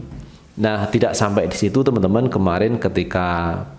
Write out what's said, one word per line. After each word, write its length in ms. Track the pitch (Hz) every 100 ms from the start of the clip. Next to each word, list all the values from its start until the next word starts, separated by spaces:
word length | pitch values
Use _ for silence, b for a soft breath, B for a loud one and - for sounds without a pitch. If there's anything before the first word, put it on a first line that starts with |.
| - - B B B -
Nah, 240 | 107 104 101
tidak 240 | 117 113 -
sampai 320 | 104 101 87
di 80 | -
situ, 240 | 104 131
teman-teman. 480 | 135 113 95 110 127
Kemarin 480 | 107 95 87 110 117
ketika 800 | 95 95 87 92 87 85 85 87 -